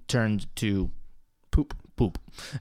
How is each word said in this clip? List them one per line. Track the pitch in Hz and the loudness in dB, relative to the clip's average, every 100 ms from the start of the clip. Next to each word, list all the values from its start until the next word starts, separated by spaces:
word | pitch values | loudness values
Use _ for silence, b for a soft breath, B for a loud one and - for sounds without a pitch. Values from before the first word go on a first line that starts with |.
| - | 0
turned | 127 110 104 - - | 2 4 2 -2 0
to | 110 98 90 - - - - _ _ | 2 4 2 0 -6 -14 -20 _ _
poop, | - 143 - - - | -2 -2 -6 -6 0
poop. | 104 - - B B 139 | 0 0 -12 B B -4